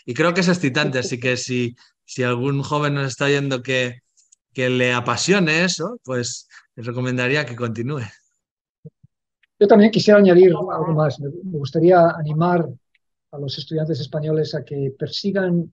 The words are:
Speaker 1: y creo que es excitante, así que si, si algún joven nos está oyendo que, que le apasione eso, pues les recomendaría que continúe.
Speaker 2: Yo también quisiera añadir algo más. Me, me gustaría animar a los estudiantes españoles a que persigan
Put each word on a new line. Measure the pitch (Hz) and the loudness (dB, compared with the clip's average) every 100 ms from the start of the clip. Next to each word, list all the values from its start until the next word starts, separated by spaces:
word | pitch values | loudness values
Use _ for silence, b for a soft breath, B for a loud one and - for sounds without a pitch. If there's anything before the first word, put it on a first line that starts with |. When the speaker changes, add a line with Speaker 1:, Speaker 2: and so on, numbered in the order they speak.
Speaker 1:
y | B | B
creo | 123 165 | -2 0
que | 175 | 2
es | 180 | 0
excitante, | 180 143 127 147 131 | 0 0 -2 -2 -2
así | 120 123 | -4 -4
que | 127 123 | -4 -4
si, | - 123 120 120 b b | -4 -4 -4 -6 b b
si | - - | -14 -6
algún | 123 123 131 139 | -4 -2 -2 -4
joven | 139 147 147 | -2 -2 -2
nos | 143 135 | -2 -6
está | 117 | -4
oyendo | 139 143 139 131 | 0 0 -2 -4
que, | 120 131 123 123 _ _ _ _ _ | -2 -2 -2 -6 _ _ _ _ _
que | - 127 | -4 -2
le | 127 123 | 2 0
apasione | 123 120 117 - 202 165 156 | 0 -2 -2 0 2 2 2
eso, | 180 175 175 240 | 0 -2 -8 -10
pues | - 127 120 - - b b - | -8 -6 -6 -10 -16 b b -14
les | 117 | -10
recomendaría | 123 127 127 123 147 139 | -6 -4 -2 0 -2 -4
que | 120 | -6
continúe. | 120 110 120 147 110 - _ _ _ _ _ _ - _ _ _ _ _ _ - | -6 -6 -6 -6 -10 -14 _ _ _ _ _ _ -20 _ _ _ _ _ _ 2
Speaker 2:
Yo | 202 | 6
también | 220 214 | 8 6
quisiera | 220 - 208 | 4 6 6
añadir | 202 175 185 | 8 8 6
algo | 156 185 165 170 | 6 -2 -4 -2
más. | 151 151 127 | 0 0 -2
Me, | 143 | -10
me | 175 190 160 | -12 -10 -8
gustaría | 139 170 165 180 170 | -6 2 4 6 4
animar | 165 151 151 175 175 151 - _ _ _ _ _ | 2 -4 -2 0 0 -2 -8 _ _ _ _ _
a | 147 | -12
los | 139 - | -10 -10
estudiantes | - 156 156 147 | -8 -6 -4 -6
españoles | 156 156 151 156 147 | -6 -6 -2 -2 -2
a | 156 | -6
que | 131 143 139 - | -8 -6 -6 -6
persigan | 147 - 196 190 185 175 165 | -8 -6 -4 -2 0 -2 -4